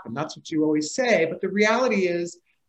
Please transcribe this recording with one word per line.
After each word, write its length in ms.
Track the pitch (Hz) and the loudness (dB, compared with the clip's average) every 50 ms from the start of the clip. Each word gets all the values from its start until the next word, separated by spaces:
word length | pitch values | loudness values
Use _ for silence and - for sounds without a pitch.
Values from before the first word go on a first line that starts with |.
| - | -8
And 100 | - 113 | -10 -8
that's 220 | - 156 151 - 156 | -6 -6 -8 -8 -12
what 120 | - - | -12 -6
you 140 | 165 156 156 | -2 0 0
always 300 | 156 156 151 151 - - | 2 2 0 -2 -2 -2
say." 320 | - 262 240 220 175 165 | -2 2 2 4 4 4
But 160 | 165 185 - - | 2 0 -4 -4
the 80 | 190 | -2
reality 560 | 185 202 208 214 220 240 262 247 220 196 185 | 0 2 2 4 4 2 2 2 2 2 2
is, 320 | 175 175 170 175 175 - - _ _ _ _ _ | 0 0 -2 -4 -6 -8 -12 _ _ _ _ _